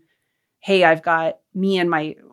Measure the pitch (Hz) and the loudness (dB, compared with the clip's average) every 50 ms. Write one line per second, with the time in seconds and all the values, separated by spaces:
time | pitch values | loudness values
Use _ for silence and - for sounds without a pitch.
0 | _ _ _ _ _ _ _ _ _ _ _ _ - - 196 185 180 160 165 156 | _ _ _ _ _ _ _ _ _ _ _ _ -4 -2 2 4 4 4 2 2
1 | - 170 165 160 165 160 - - _ _ - 190 190 196 196 185 175 175 165 156 | 0 -2 -2 0 -2 -4 -6 -8 _ _ -8 -4 -2 -2 0 0 0 -2 -2 -4
2 | 151 156 - - - - | -4 -6 -12 -14 -20 -20